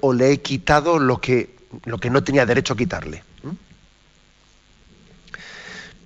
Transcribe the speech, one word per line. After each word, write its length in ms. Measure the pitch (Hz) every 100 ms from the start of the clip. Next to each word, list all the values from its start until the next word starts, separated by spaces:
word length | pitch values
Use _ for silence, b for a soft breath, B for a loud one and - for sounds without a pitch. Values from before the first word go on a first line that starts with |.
o 120 | 139
le 200 | 123 131
he 80 | 139
quitado 580 | - 135 - 151 151 165
lo 220 | 131 123
que, 340 | - 123 - - - 117 120
lo 140 | 113
que 100 | 120
no 120 | 135
tenía 240 | - 139 117
derecho 280 | 123 -
a 20 | 107
quitarle. 480 | 110 87 80 78 - -
¿Mm? 60 | 139 185 - - _ _ _ _ _ _ _ _ _ _ _ - - - - B B B B B B B